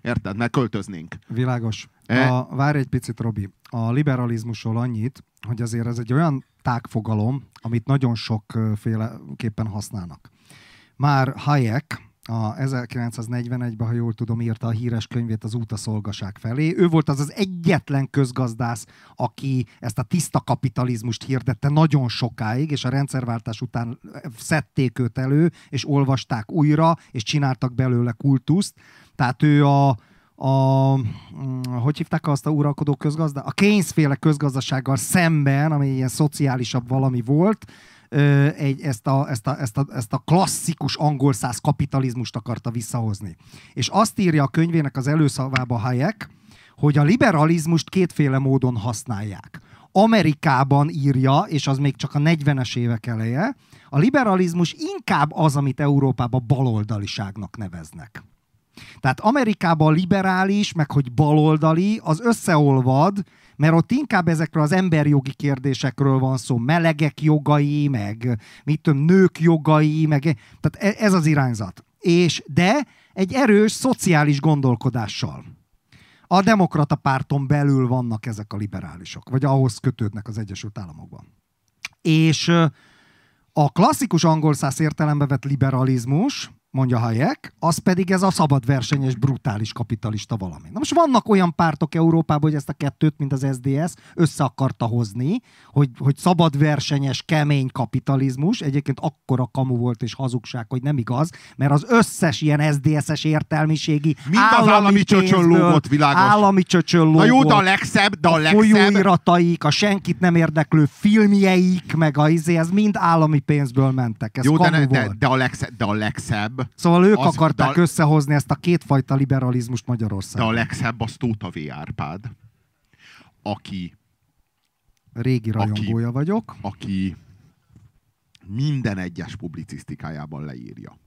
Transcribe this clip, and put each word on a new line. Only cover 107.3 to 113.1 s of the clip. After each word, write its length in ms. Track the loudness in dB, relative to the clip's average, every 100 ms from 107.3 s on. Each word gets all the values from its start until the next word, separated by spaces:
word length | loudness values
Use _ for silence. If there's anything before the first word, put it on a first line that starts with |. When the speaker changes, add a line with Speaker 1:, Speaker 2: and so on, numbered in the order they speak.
| 6
Speaker 1:
de 40 | 6
a 20 |
Speaker 2:
lógott, 140 | 6
Speaker 1:
legszebb, 520 | 4 2 0 2 0 2
de 120 | 2
a 60 |
Speaker 2:
a 40 | 4
Speaker 1:
legszebb 220 | 4 6
Speaker 2:
folyóirataik, 1040 | 8 6 6 4 4 4 4 4 4 2
a 80 | 0
senkit 480 | 0 0 0 -2 0
nem 160 | 2 4
érdeklő 500 | 2 0 2 4 2
filmjeik, 1040 | 2 2 4 6 4 4 4 2 0 -2 0
meg 220 | 2 4
a 120 | 2
izé, 280 | 2 2 0
ez 120 | 2
mind 260 | 2 2 2
állami 420 | 2